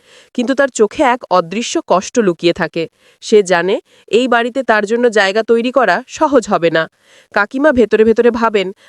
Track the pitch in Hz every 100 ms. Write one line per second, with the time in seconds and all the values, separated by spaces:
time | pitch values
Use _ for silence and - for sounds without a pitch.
0 | _ - _ - 240 269 277 - 208 -
1 | 269 254 - 180 165 202 233 330 - 185
2 | - 247 196 165 170 170 160 170 156 _
3 | _ _ - 214 180 175 180 277 _ _
4 | - 233 254 233 240 269 247 214 202 233
5 | 247 208 196 214 220 233 247 262 214 185
6 | 262 - 302 269 202 175 165 160 156 _
7 | _ - _ 214 202 269 302 254 214 214
8 | 220 226 233 226 226 208 185 -